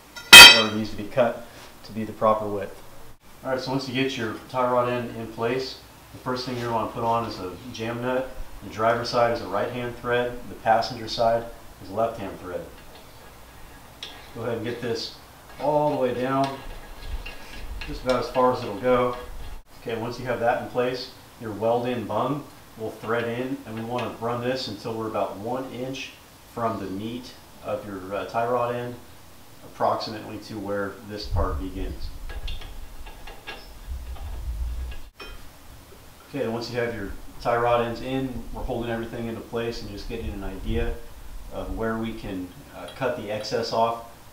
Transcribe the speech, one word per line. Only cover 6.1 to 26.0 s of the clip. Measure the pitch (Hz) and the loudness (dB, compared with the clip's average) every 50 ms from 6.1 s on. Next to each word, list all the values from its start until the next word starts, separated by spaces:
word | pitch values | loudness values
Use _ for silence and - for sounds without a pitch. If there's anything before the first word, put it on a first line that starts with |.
the | - - | -18 -8
first | - 127 123 123 - | -4 -4 -4 -2 -4
thing | 131 123 | -4 -4
you're | 120 120 120 | -2 -2 0
gonna | 117 110 104 - | 0 0 -2 -2
put | - 123 117 | -2 -2 2
on | 117 117 117 113 | 2 2 2 0
is | 104 92 95 | -2 -4 -6
a | 92 92 90 85 - 123 107 | -8 -8 -8 -10 -12 -10 -8
jam | 107 113 117 117 120 | -6 -4 -4 -4 -2
nut. | 123 127 127 131 131 - - - - - - - 104 | 0 0 0 0 0 -2 -4 -6 -8 -8 -8 -10 -10
The | 95 | -8
driver's | 82 104 110 113 117 117 117 - | -2 2 4 4 4 4 0 2
side | 127 120 120 117 117 | 4 4 4 4 4
is | - | 0
a | - 98 | -2 -2
right-hand | 98 104 110 120 123 123 123 120 120 - | 0 0 0 -2 -2 -4 -4 -6 -6 -4
thread, | 123 120 120 123 123 120 - - - 98 | -2 2 2 2 2 0 -2 -6 -10 -10
the | - | -10
passenger | - - 113 110 - - - 123 110 110 110 | 0 4 6 6 6 4 0 -4 -8 -6 -4
side | - 127 117 113 117 117 117 - - - - - - - 101 | 0 2 4 4 4 4 0 -4 -10 -14 -16 -16 -16 -14 -12
is | 95 | -6
a | |
left-hand | 95 95 95 95 - 113 98 92 - - | 0 0 0 0 0 -4 -8 -8 -8 -8
thread. | 90 90 87 - 82 - - - - - - - - - - - - - - - - - - - - - - - - - - - - - - - - - - | -8 -8 -8 -8 -8 -10 -14 -16 -18 -18 -18 -18 -18 -18 -18 -18 -18 -18 -18 -20 -20 -20 -18 -18 -18 -18 -18 -18 -18 -20 -16 -14 -14 -14 -12 -14 -16 -14 -10
Go | 120 | -4
ahead | 113 123 113 107 | -2 -2 0 0
and | 107 | -2
get | 123 117 - | -2 -4 -2
this | 123 117 113 113 - - - - - - - - - - - - | -2 -2 -2 -2 -2 -6 -8 -12 -18 -20 -20 -20 -20 -16 -6 0
all | 131 147 151 147 151 147 | 2 4 6 6 6 4
the | 135 | 4
way | 131 127 123 123 | 4 2 2 2
down, | 123 127 135 135 135 135 131 - - - - - - - - - - - - - - - - - - - - - - - - - - - - | 0 0 2 4 4 2 2 0 -4 -8 -10 -10 -10 -12 -14 -14 -10 -6 -6 -4 -4 -6 -8 -10 -12 -12 -12 -10 -10 -8 -8 -6 -6 -6 -6
just | - - 123 | -8 -2 0
about | 127 123 117 117 | 2 2 2 0
as | - | 0
far | - 127 127 127 | 4 6 6 6
as | 120 110 | 6 4
it'll | 113 104 98 | 0 -4 -4
go. | - 123 127 123 123 123 123 - - - - - - - - - - - - - - | 0 4 6 6 6 6 4 0 -2 -6 -8 -8 -8 -8 -8 -8 -10 -12 -16 -18 -10
Okay, | - 117 117 110 | -6 -4 -4 -2
once | 113 120 120 - | -2 -4 -4 -4
you | 120 | -2
have | 127 117 - | -2 0 2
that | 117 120 - - | 4 4 4 2
in | - - | 0 -2
place, | - 123 123 127 - - - - - - - - - - | 0 2 2 2 0 -2 -6 -10 -12 -16 -20 -20 -14 -10
your | 117 110 | -8 -6
weld-in | 98 98 110 117 120 123 123 127 123 110 101 | -2 2 4 4 4 4 4 2 0 0 -2
bung | 95 107 110 113 135 147 147 135 - - - - - - 110 | 0 0 2 2 2 0 -2 -4 -8 -16 -20 -20 -18 -10 -8
will | 110 110 | -8 -8
thread | - - 123 107 117 117 117 | -6 -6 -4 0 0 0 0
in, | 117 117 123 127 135 139 139 - | 0 -2 -2 -2 -4 -4 -6 -8
and | 113 110 | -8 -8
we | 113 | -6
wanna | 113 117 123 123 113 104 - - | -4 -2 -2 -2 -2 -4 -4 -4
run | - 123 120 120 | -2 -2 -2 0
this | 120 127 131 131 - 117 | 0 0 0 -2 -4 -6
until | 101 - - 117 110 | -8 -6 -6 -6 -4
we're | 113 110 110 | -4 -4 -2
about | - 104 87 - 92 95 | 0 0 0 -2 -2 -6
one | 107 120 127 131 131 - | -4 -4 -4 -4 -4 -6
inch | 113 123 131 135 139 - | -6 -6 -6 -6 -6 -8